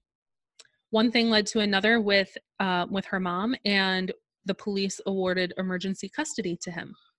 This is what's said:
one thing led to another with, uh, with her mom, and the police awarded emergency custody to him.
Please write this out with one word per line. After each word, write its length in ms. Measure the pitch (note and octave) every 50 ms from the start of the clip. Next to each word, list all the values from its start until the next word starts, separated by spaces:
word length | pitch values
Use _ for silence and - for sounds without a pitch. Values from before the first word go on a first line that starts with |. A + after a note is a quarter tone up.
| _ _ _ _ _ _ _ _ _ _ _ - - _ _ _ _ _
one 200 | A3 A3 A#3 A#3+
thing 180 | - A#3 A3+ A3+
led 160 | A3 G#3+ G3+
to 120 | - - A3
another 400 | G#3 G3+ G3 F#3+ G#3 A3 A#3 A#3
with, 380 | G3+ G3+ G3+ G3 F#3 - - - - _ _ -
uh, 260 | G3 F#3 F3+ F3+ F3 -
with 160 | G3 F#3+ -
her 140 | - G3+ F#3
mom, 340 | F#3 F3 F3 F3+ G#3 A#3+ C4 - -
and 480 | G3+ G3+ G3 F#3+ F#3+ F#3 F#3 F#3 F3+ - - _ _ _ _ -
the 100 | G3 F#3+
police 460 | - - G#3 G3 G3 G3 F#3+ - - -
awarded 480 | G3 G3 F#3+ F#3 F3+ F3+ F#3 F3+ F3 -
emergency 520 | - F#3+ F#3 F3+ F3 G3 F#3+ F#3+ - G3 G3
custody 480 | - G3 G#3 - - - F3+ F3 F3 -
to 100 | - F3+
him. 240 | E3+ E3+ - - G3+ - _ _ _